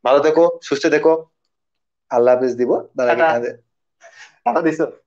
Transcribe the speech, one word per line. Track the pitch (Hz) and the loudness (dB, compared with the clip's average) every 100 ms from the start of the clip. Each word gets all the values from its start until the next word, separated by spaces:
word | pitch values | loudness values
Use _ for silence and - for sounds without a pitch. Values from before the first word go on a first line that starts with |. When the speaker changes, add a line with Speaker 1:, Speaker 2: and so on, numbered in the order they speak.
Speaker 1:
ভালো | 120 143 | 2 2
থেকো, | 151 156 170 170 | 2 2 2 0
সুস্থ | - 139 165 | -6 -4 0
থেকো, | 147 151 160 160 _ _ _ _ _ _ _ _ | 2 2 0 -4 _ _ _ _ _ _ _ _
আল্লাহ | 123 120 | 0 2
হাফেজ | 127 131 120 | 2 0 -2
দিব। | 120 - - - | -2 -2 -4 -4
দাঁড়া, | 123 | -2
Speaker 2:
টাটা। | 120 127 | 0 0
Speaker 1:
এখানে | 120 120 - _ _ _ _ - - - _ | 0 -6 -12 _ _ _ _ -20 -20 -20 _
টাটা | - 117 | -4 -2
দিছো? | 165 160 165 - | -2 -2 -6 -8